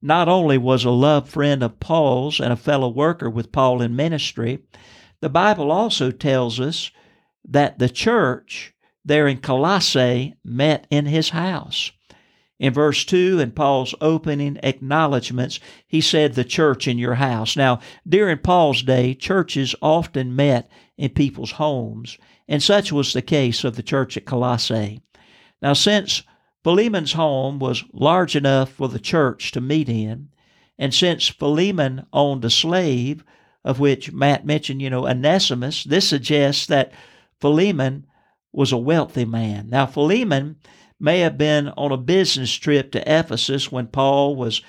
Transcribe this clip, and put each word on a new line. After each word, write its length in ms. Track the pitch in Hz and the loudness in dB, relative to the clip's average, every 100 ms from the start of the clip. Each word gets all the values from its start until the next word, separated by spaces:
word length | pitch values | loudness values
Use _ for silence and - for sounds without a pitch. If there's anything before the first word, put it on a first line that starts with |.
not 260 | 143 170 170 | 0 2 4
only 300 | 185 156 131 | 4 4 4
was 260 | 127 127 | 4 2
a 60 | 123 | 4
loved 380 | 123 143 147 139 | 4 4 4 0
friend 340 | - 143 139 | -2 0 0
of 180 | 117 - | -2 -4
Paul's 580 | - 165 143 127 143 139 | -2 2 2 2 -2 -2
and 140 | 123 | -2
a 40 | 120 | -2
fellow 340 | - 139 127 | 0 0 0
worker 400 | 120 156 170 120 | 0 0 0 -4
with 220 | 113 113 | -6 -4
Paul 280 | - 131 123 | 2 2 2
in 160 | 117 123 | -2 -2
ministry, 640 | 165 151 - - 117 139 - - - - _ _ | -2 -2 -4 -4 -4 -6 -12 -20 -20 -20 _ _
the 80 | 160 | -2
Bible 400 | 156 208 202 147 | 2 2 2 0
also 400 | 180 226 - 131 | 0 0 0 -2
tells 500 | - 147 131 120 117 | -2 0 0 0 -2
us 300 | 135 160 - - _ _ _ _ - | -4 -6 -10 -14 _ _ _ _ -2
that 300 | 143 143 - | 0 0 0
the 100 | - | -2
church 880 | - 226 233 135 120 - - - _ _ _ | 0 0 2 2 -2 -8 -16 -16 _ _ _
there 240 | - 151 143 | 0 2 2
in 120 | 131 | 0
Colossae 960 | 139 131 165 196 - 139 123 123 135 - | -2 0 2 0 0 2 2 0 -4 -10
met 420 | - 120 151 151 - | -8 0 0 0 0
in 160 | 147 147 | -2 0
his 240 | 160 156 | 0 -2
house. 600 | 165 185 165 - - - - _ - _ _ _ - | -4 -4 -6 -8 -8 -8 -10 _ -20 _ _ _ -4
In 160 | 135 | -2
verse 320 | 127 147 139 - | 2 2 0 0
two, 340 | 180 180 180 | 2 2 2
in 120 | 120 | 0
Paul's 420 | 110 143 135 120 - | 0 0 0 -2 -2
opening 560 | 151 160 160 143 143 139 | 0 0 -2 -4 -4 -4
acknowledgments, 960 | 135 131 135 151 151 131 - 123 127 - - - _ | -4 -4 -2 0 0 0 -2 -6 -6 -8 -16 -20 _
he 160 | 156 | 0
said, 320 | - 160 147 | 2 2 2
"The 100 | 123 | 0
church 420 | 123 - 151 127 143 | -2 2 2 2 -2
in 120 | 120 | -2
your 160 | 123 | -2
house." 420 | 120 135 113 110 147 | 0 -2 -2 -2 0
Now, 240 | 131 120 - - 170 | 0 0 -6 -18 0
during 300 | 185 202 147 | 2 2 0
Paul's 460 | - 180 151 127 | 2 4 4 2
day, 320 | 131 127 127 | 2 2 2
churches 600 | 131 - 190 165 139 127 - | -2 -2 -2 0 -2 -4 -2
often 560 | 151 165 - 139 127 127 | 0 0 0 -6 -4 2
met 340 | 143 120 - _ _ - | 2 2 -2 _ _ -6
in 100 | 139 | -2
people's 440 | - 139 135 120 | 0 0 -2 -10
homes, 680 | - 151 131 110 110 120 - _ _ - | -4 -2 -2 -6 -12 -16 -18 _ _ -4
and 160 | 147 | 0
such 300 | 139 202 202 | 4 2 2
was 220 | 147 131 | -2 0
the 80 | 127 | -4
case 420 | - 151 127 113 | 0 0 2 0
of 120 | 131 120 | -4 -6
the 60 | |
church 360 | - 139 127 - | -4 -2 -2 -6
at 80 | - | -6
Colossae. 760 | 123 123 120 - 110 101 110 _ _ _ _ _ _ | -2 -2 -2 -2 -4 -4 -10 _ _ _ _ _ _
Now, 100 | 139 | -2
since 500 | 143 208 208 - - - _ _ _ | 2 2 2 0 -6 -8 _ _ _
Philemon's 520 | 165 185 233 202 147 | 2 2 2 -2 -4
home 440 | 160 156 135 139 143 | -2 0 0 -4 -4
was 260 | 127 117 - | -4 -4 -8
large 420 | - 143 180 170 147 | 0 2 4 2 0
enough 340 | 139 135 131 | 2 2 0
for 180 | - 131 | -4 -6
the 100 | 107 | -6
church 540 | - 170 135 - - | -2 2 2 -2 -8
to 100 | 127 | -6
meet 260 | 127 156 131 | -2 -2 0
in, 400 | 113 107 117 147 _ _ _ _ - | -2 -4 -8 -14 _ _ _ _ -8
and 140 | 135 | -2
since 360 | 135 180 160 - | 0 0 0 -4
Philemon 760 | - 147 151 196 180 135 131 - | -2 0 2 0 0 -2 -4 -4
owned 320 | 135 143 135 | 0 0 0
a 60 | 117 | 0
slave, 760 | - 160 180 165 123 123 156 - _ _ _ | 0 0 0 0 0 -2 -6 -12 _ _ _
of 160 | - 131 | -6 0
which 320 | 143 135 - | 2 0 -6
Matt 320 | 131 139 139 | 0 2 2
mentioned, 380 | 147 151 - 135 | 0 -4 -4 -6
you 80 | 135 | -4
know, 180 | 127 131 | -2 -2
Onesimus, 760 | 127 143 185 - 123 131 151 | 0 2 2 2 -2 -4 -6
this 220 | 139 165 190 | 0 0 2
suggests 600 | 147 120 147 139 139 - | -2 0 2 2 0 0
that 260 | 143 127 - - _ _ _ | 0 0 -8 -20 _ _ _
Philemon 640 | 147 156 202 160 131 139 - _ _ _ _ | 0 2 2 0 -2 -4 -14 _ _ _ _
was 180 | - 127 | -2 0
a 60 | 123 | 0
wealthy 480 | 131 165 - 135 | 2 0 0 -4
man. 460 | 113 113 110 104 104 | -4 -2 -4 -6 -2
Now, 160 | 131 131 | -2 0
Philemon 720 | 147 151 226 220 135 147 - _ _ _ _ | 0 2 2 0 -2 -2 -12 _ _ _ _
may 180 | 151 180 | 0 2
have 180 | 165 139 | 2 2
been 300 | 151 151 143 - | 2 2 0 -4
on 140 | 143 | -4
a 40 | 131 | -2
business 560 | 127 185 185 139 123 | 0 0 0 -2 -4
trip 400 | - 156 143 139 | -4 0 0 0
to 80 | 131 - | -6 0
Ephesus 600 | 156 160 180 - 135 - | 0 0 -4 -4 -4 -4
when 140 | 127 117 | -6 -6
Paul 500 | 139 139 139 143 135 | 0 2 2 0 -2
was 240 | 120 - | -4 -6